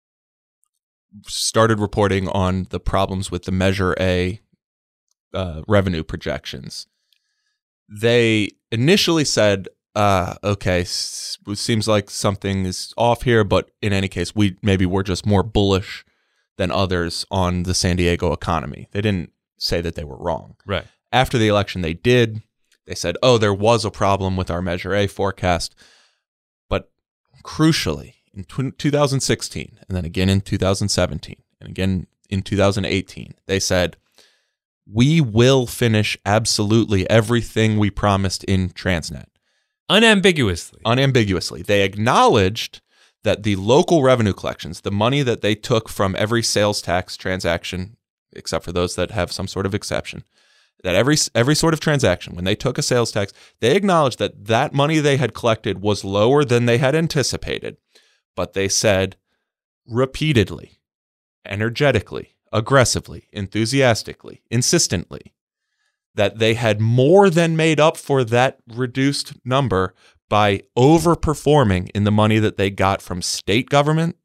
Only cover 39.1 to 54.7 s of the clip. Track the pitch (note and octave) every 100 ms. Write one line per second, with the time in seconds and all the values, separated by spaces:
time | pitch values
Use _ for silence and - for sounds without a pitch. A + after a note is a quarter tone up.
39.1 | C#2 - _ _ _ _ _ - F#3 A3+
40.1 | G3+ G3 E3 A2 E2+ - _ A2 B2 C#3
41.1 | B2+ G#2 F2 - - - G2+ G2 G2+ A2+
42.1 | F3 B3+ C3+ F#2+ A2+ - - _ _ _
43.1 | _ G#2+ F#2 G#2+ F#2+ G2 C#3 F3+ E3+ C3
44.1 | B2 G#2+ F2+ C2+ - D2 - - G2+ A2
45.1 | C#3 B2+ A2 G#2 G#2+ - A2+ - - G2
46.1 | F#2 G#2+ A#2 A2 G#2+ G#2 G#2 - F2+ -
47.1 | - G2 F#2 F2 E2+ - F2+ G2 A#2 _
48.1 | _ _ - - E2 - F2+ F2 - F2+
49.1 | - F2 - F#2 - G2 G2 - - -
50.1 | - - _ _ _ _ _ F2+ F2+ A#2+
51.1 | D3+ - A2+ A#2+ D3+ D#3+ D#3+ - C#3+ A#2
52.1 | F2 - E2 F2+ G#2+ C#3 C#3 C#3 B2 A#2
53.1 | A2+ G2+ - - _ A2+ F3+ G3 E3+ C#3
54.1 | - G2+ - G2+ A2+ D3